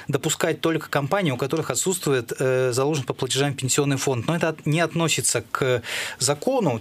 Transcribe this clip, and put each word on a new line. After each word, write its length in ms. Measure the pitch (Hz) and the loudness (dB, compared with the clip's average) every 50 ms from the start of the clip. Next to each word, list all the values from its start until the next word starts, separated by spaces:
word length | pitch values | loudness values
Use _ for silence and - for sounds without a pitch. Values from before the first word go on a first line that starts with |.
| - | -4
допускать 540 | - 135 139 - 156 - - - 170 160 156 | -2 -2 -2 0 -2 0 0 0 -2 0 0
только 280 | - 165 165 156 - - | 0 0 0 0 -2 -2
компании, 440 | - 143 143 131 190 202 196 156 127 | -2 -2 0 2 0 2 2 0 0
у 40 | |
которых 340 | 123 139 131 - 160 147 - | 0 -2 -2 -2 -2 -2 -2
отсутствует, 640 | 127 - - 185 190 - - 151 139 127 117 - - - | -2 -2 0 -2 -2 -2 0 0 0 0 0 -2 -4 0
э, 320 | 143 131 127 127 127 127 120 | 0 2 2 2 2 2 2
заложенность 360 | 123 135 147 160 147 127 - | 2 2 2 0 0 -2 -4
по 60 | - | -4
платежам 400 | - - 127 - 131 139 143 139 | -4 -4 -2 0 0 0 0 0
в 20 | |
пенсионный 400 | - - 127 - - 143 139 139 | -2 -2 0 2 2 2 2 0
фонд. 320 | 131 - 143 135 120 110 - | 0 0 0 -2 0 0 0
Но 80 | 160 | 0
это 140 | 170 - 165 | 0 0 0
от-, 160 | 160 - - | -2 -2 -2
не 140 | 156 147 165 | 0 2 2
относится 600 | 170 156 - 165 165 156 - - 131 - - 123 - - | 2 0 0 0 0 2 2 0 0 0 0 -2 -2 -4
к 320 | - - 143 131 127 117 - - - - - - - - | -2 0 2 2 2 2 0 -4 -6 -6 -6 -8 -4 -2
закону, 600 | 131 117 143 147 - 240 269 262 214 156 120 107 | 0 0 0 2 0 2 2 4 2 2 0 0